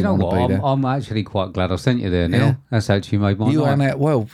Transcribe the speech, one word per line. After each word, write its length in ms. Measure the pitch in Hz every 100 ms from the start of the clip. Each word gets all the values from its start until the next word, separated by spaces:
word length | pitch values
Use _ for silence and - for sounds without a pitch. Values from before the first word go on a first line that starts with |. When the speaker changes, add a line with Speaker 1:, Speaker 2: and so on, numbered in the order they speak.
Speaker 1:
you 40 |
Speaker 2:
Didn't 0 |
Speaker 1:
know 80 | 196
Speaker 2:
wanna 120 | 95 87
Speaker 1:
what? 80 | 92
Speaker 2:
be 60 |
Speaker 1:
I'm, 180 | 90 95
Speaker 2:
there. 40 |
Speaker 1:
I'm 200 | 135 139
actually 380 | 131 139 95 110
quite 280 | - 101 92
glad 180 | 85 90
I 40 | 90
sent 240 | 131 120
you 100 | 98
there, 180 | 87 85
Neil. 120 | -
Speaker 2:
Yeah. 140 | 135 131 -
Speaker 1:
That's 180 | 113 107
actually 280 | 101 - 104
made 200 | 101 98
my 120 | 110
Speaker 2:
You 120 | 151
Speaker 1:
night. 80 | 143
Speaker 2:
and, 100 | 139
uh, 120 | 139 135
well, 300 | 151 131 107